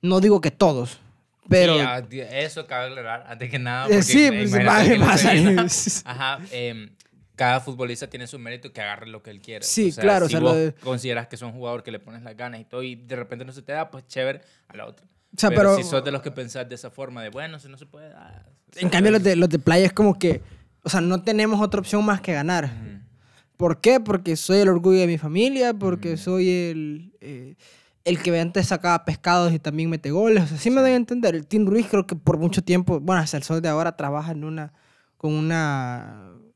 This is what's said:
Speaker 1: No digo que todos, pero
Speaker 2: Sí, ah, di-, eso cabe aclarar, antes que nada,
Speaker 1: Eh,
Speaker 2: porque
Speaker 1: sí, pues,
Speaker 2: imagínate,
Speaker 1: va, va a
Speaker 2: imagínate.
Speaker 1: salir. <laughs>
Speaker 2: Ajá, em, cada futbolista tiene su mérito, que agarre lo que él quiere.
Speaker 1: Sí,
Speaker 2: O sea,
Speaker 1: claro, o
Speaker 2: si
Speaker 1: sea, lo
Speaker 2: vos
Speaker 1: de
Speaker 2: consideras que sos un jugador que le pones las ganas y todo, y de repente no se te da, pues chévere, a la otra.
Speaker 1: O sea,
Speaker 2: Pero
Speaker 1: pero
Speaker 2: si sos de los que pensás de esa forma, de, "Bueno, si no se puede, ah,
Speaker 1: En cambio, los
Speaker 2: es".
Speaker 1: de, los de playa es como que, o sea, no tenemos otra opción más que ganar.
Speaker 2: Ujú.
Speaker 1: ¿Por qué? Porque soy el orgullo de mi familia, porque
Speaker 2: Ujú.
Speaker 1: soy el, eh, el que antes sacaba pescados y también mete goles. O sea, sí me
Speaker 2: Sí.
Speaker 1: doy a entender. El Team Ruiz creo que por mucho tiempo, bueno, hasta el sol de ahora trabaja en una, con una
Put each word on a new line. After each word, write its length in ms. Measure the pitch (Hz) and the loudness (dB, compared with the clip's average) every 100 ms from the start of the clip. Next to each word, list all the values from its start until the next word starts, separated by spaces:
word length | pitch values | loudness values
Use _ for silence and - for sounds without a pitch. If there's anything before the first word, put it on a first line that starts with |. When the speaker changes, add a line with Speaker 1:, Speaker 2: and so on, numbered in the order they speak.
Speaker 1:
No 200 | 180 190 | 2 4
digo 200 | 196 202 | 6 4
que 100 | 160 | 2
todos, 500 | - 190 135 120 - _ _ _ _ _ | 2 2 2 -4 -10 _ _ _ _ _
pero 260 | 185 175 | 6 6
Speaker 2:
Sí, 60 | 156 127 | 4 0
ah, 140 | 123 | -4
di-, 180 | 110 127 | -8 -14
eso 460 | 117 131 151 156 156 | -10 -6 -6 -8 -10
cabe 200 | 131 127 | -8 -8
aclarar, 340 | 131 117 117 - | -10 -10 -12 -12
antes 220 | 117 123 | -12 -8
que 80 | 135 | -6
nada, 280 | 123 123 135 | -4 -4 0
Speaker 1:
Eh, 40 | |
Speaker 2:
porque 120 | 202 | 2
Speaker 1:
sí, 260 | 185 277 294 | 4 4 4
pues, 220 | 214 208 | 4 0
Speaker 2:
imagínate, 460 | 202 202 214 208 226 | 2 4 6 6 6
Speaker 1:
va, 80 | - | 6
va 60 | |
a 40 | 190 | 4
Speaker 2:
imagínate. 520 | 202 151 180 185 175 | 4 6 6 4 2
Speaker 1:
salir. 340 | - - - | -2 -4 -6
<laughs> 20 | |
Speaker 2:
Ajá, 340 | - 123 131 139 185 | -8 -8 -6 -6 -10
em, 400 | 123 120 113 107 _ _ _ _ - | -8 -8 -10 -16 _ _ _ _ -2
cada 240 | 127 127 | 0 0
futbolista 480 | 127 127 123 120 139 | -2 -8 -6 -6 -12
tiene 180 | 127 120 | -14 -16
su 120 | 139 | -16
mérito, 340 | 117 123 123 | -16 -16 -16
que 80 | 117 | -12
agarre 260 | 104 101 113 | -10 -10 -12
lo 140 | 110 | -18
que 80 | 113 | -18
él 100 | 101 | -20
quiere. 240 | - 110 | -16 -10
Speaker 1:
Sí, 240 | - - 202 | -4 0 0
Speaker 2:
O 20 | |
sea, 100 | 147 | 0
Speaker 1:
claro, 220 | 196 202 165 | 2 2 2
o 20 | |
Speaker 2:
si 40 | |
Speaker 1:
sea, 80 | 160 | 2
lo 60 | 165 | 2
Speaker 2:
vos 80 | 160 | 2
Speaker 1:
de 180 | 160 | 0
Speaker 2:
consideras 540 | 143 127 127 127 117 117 | -4 -8 -6 -6 -8 -8
que 80 | 117 | -14
sos 120 | 120 | -16
un 40 | 117 | -12
jugador 240 | 123 120 | -10 -10
que 80 | - | -12
le 60 | 107 | -16
pones 220 | - 113 | -18 -20
las 140 | 117 107 | -20 -16
ganas 240 | 123 113 | -14 -14
y 40 | |
todo, 180 | 110 123 | -16 -12
y 140 | 131 123 | -12 -14
de 200 | 120 127 | -14 -12
repente 280 | 120 120 | -12 -14
no 80 | 127 | -16
se 100 | 131 | -20
te 100 | - | -10
da, 180 | 143 160 | -8 -8
pues 160 | 135 - | -12 -14
chévere, 320 | - 131 139 _ _ _ | -6 -6 -6 _ _ _
a 80 | 107 | -18
la 100 | 107 | -18
otra. 200 | - _ | -20 _
Speaker 1:
O 320 | _ _ 196 | _ _ -2
sea, 80 | 214 | 0
Speaker 2:
Pero 100 | 175 | 4
Speaker 1:
pero 140 | 196 196 | 4 4
Speaker 2:
si 80 | |
sos 200 | 175 139 | 0 -4
de 60 | 135 | -2
los 80 | 139 | -8
que 80 | 147 | -8
pensás 380 | 143 123 127 123 | -12 -14 -12 -12
de 60 | |
esa 160 | 120 123 | -14 -18
forma, 320 | - 135 123 | -16 -16 -14
de, 80 | 110 | -14
"Bueno, 280 | 117 156 160 | -12 -14 -16
si 100 | 135 | -20
no 100 | 135 | -20
se 80 | 143 | -20
puede, 260 | - 156 | -20 -20
ah, 280 | - - - _ _ _ - | -20 -20 -20 _ _ _ -4
Speaker 1:
En 120 | 185 | 0
cambio, 220 | 175 202 | 4 6
los 80 | 214 | 6
Speaker 2:
es". 40 | |
Speaker 1:
de, 120 | 190 175 | 4 4
los 120 | 175 | 4
de 100 | 156 | 2
playa 280 | 135 170 190 | 4 4 4
es 60 | |
como 260 | 185 208 - | 4 2 4
que, 240 | 175 156 - - _ _ | 0 0 -4 -20 _ _
o 60 | - | -4
sea, 120 | 185 | -2
no 220 | 170 185 | 0 0
tenemos 380 | 185 214 214 214 | 0 0 0 0
otra 200 | 208 202 | 0 -2
opción 240 | 185 208 | -2 -2
más 160 | 208 196 | 0 -2
que 120 | 196 | -2
ganar. 320 | 156 147 175 | -4 -2 -2
Speaker 2:
Ujú. 360 | 147 113 110 101 - _ _ _ _ _ | -4 -8 -14 -18 -20 _ _ _ _ _
Speaker 1:
¿Por 240 | 175 160 | 0 2
qué? 180 | 220 254 | 4 4
Porque 360 | 214 196 180 160 | 2 -4 -2 -6
soy 220 | - 190 | 0 4
el 100 | 202 | 4
orgullo 300 | 175 175 185 | 4 4 4
de 80 | 180 | 2
mi 120 | 165 | 0
familia, 540 | 151 165 240 269 247 | -4 0 0 0 -2
porque 400 | 214 196 180 170 | 0 -4 -4 -6
Speaker 2:
Ujú. 80 | 160 | -8
Speaker 1:
soy 260 | 185 185 185 | -4 0 0
el, 640 | 180 175 160 151 151 175 _ | 0 -2 -6 -8 -10 -16 _
eh, 340 | 131 135 127 165 _ _ _ _ | -18 -18 -18 -20 _ _ _ _
el 160 | - 180 | -4 -2
que 180 | 180 170 | 0 0
antes 280 | 170 175 185 | 0 -2 -2
sacaba 380 | 185 175 170 | -2 0 0
pescados 480 | - 156 - 175 175 | 0 -6 0 2 2
y 60 | 165 | 0
también 280 | 151 151 165 | -4 -4 -4
mete 220 | 160 151 | -4 -4
goles. 340 | 156 226 214 | 0 4 4
O 20 | 156 | 2
sea, 100 | 156 | -2
sí 100 | 233 | 0
me 60 | 262 | 2
Speaker 2:
Sí. 60 | |
Speaker 1:
doy 80 | 262 | 4
a 40 | 254 | 2
entender. 380 | 233 247 226 165 | 0 -2 -2 -2
El 100 | 151 | -2
Team 200 | 214 202 | 0 2
Ruiz 200 | 208 202 | 2 0
creo 180 | 208 190 | -2 -2
que 80 | 170 | -2
por 200 | - 156 | 0 2
mucho 260 | 170 190 | 0 -2
tiempo, 360 | 175 180 180 165 | 0 0 2 -2
bueno, 220 | 143 185 | 0 0
hasta 140 | 156 151 | 0 -4
el 60 | |
sol 180 | - 160 | -4 -4
de 60 | 165 | -2
ahora 280 | 151 165 165 | -2 -2 -4
trabaja 360 | 147 147 156 | -6 -6 -6
en 100 | 156 | -8
una, 280 | 156 160 151 _ _ _ _ _ | -8 -10 -12 _ _ _ _ _
con 160 | 156 | -4
una 1000 | 151 156 165 156 139 127 123 110 107 95 90 110 | -2 -2 -2 -2 -2 -6 -8 -12 -18 -20 -20 _